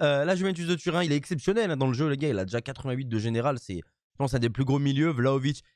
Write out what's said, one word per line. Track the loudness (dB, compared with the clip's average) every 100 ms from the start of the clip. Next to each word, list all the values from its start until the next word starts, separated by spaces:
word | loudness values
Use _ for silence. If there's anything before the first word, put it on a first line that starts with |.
euh, | 2 2
la | 2
Juventus | 2 0 -2 -2
de |
Turin. | -2 0 0
Il | 2
est | 0
exceptionnel, | 0 -2 0 2 0
hein, | 2
dans | 0
le |
jeu, | 2 0
les | 0
gars. | 0
Il | -2
a |
déjà | -2 -4
quatre-vingt-huit | -6 -8 -6 -6
de | -4 -2
général. | 0 0 0 -2
C'est, | -6 -10
je | -10 _ _ -6
pense, | -2
un | 2
des | 0
plus | 0
gros | 0 2
milieux. | 2 2 0
Vlahovic, | 2 2 2 0 -4 -10